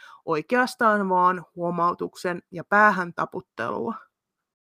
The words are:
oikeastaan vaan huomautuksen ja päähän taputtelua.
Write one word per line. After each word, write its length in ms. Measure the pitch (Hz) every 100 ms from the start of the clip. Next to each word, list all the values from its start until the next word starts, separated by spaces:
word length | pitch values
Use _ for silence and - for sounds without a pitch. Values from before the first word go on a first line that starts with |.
| - - -
oikeastaan 840 | - - 247 254 - 226 208 190
vaan 360 | 185 180 180 - 175
huomautuksen 880 | 175 175 175 180 175 - 185 175 -
ja 120 | 175
päähän 500 | - 208 214 190 170
taputtelua. 800 | - 165 185 - - 113 - 233 220 - _ _ _ _ _